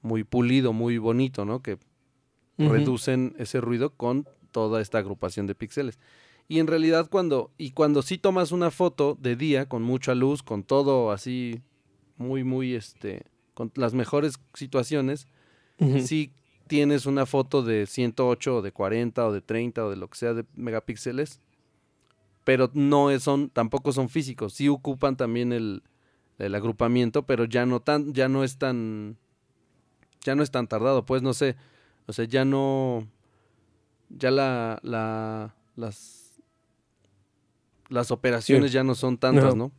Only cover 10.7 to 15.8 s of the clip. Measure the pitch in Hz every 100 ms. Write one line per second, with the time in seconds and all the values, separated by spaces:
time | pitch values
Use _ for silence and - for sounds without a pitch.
10.7 | 139 139 135 113 101 - 127 123 117 -
11.7 | _ _ _ _ _ 127 135 131 127 131
12.7 | 120 107 - 107 95 - _ _ - 120
13.7 | - 120 123 117 143 151 131 _ - 135
14.7 | 139 120 151 135 143 - _ _ _ _
15.7 | _